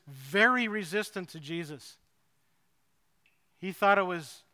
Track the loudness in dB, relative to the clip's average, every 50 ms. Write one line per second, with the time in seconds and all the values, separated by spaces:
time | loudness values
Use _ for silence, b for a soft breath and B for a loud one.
0 | -20 -20 -20 -18 -10 -2 2 4 6 6 6 4 2 0 -2 -4 -4 -2 -4 -4
1 | -4 -4 -6 -8 -8 -10 -12 -14 -10 -8 -6 -6 -6 -8 -10 -14 -16 -18 -20 _
2 | _ _ _ _ _ _ _ _ _ _ _ _ _ _ _ _ _ _ _ _
3 | _ _ _ _ _ _ _ _ _ _ _ -12 -10 -10 -4 2 4 6 6 6
4 | 4 0 -2 -6 -8 -12 -18 -20 _ _